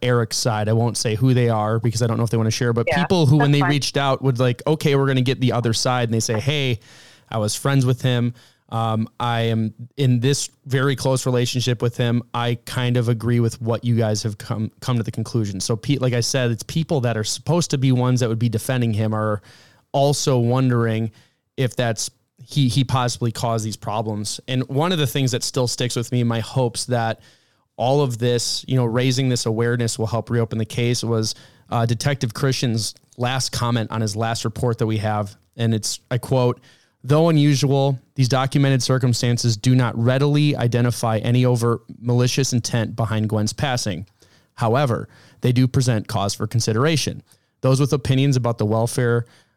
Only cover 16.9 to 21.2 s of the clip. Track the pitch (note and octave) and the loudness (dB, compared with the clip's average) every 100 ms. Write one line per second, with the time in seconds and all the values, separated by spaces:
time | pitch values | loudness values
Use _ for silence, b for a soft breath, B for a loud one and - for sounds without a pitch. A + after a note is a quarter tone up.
16.9 | D3+ A#2+ G#2+ G#2 - - E3+ - C#3 C3 | 0 0 -2 -4 -6 0 0 0 0 2
17.9 | B2+ B2 B2 A#2+ A2+ A#2 A2 - B2+ A#2 | 2 2 2 0 0 0 -2 -2 0 0
18.9 | G#2+ A2 G#2+ G#2+ G#2 b b b b - | 0 -2 0 -2 -4 b b b b -6
19.9 | C#3 C#3+ C#3+ D3 B2 A#2 B2+ C3 A#2+ A2+ | 2 2 2 0 2 2 2 2 2 0
20.9 | A2 A2 b | 0 -4 b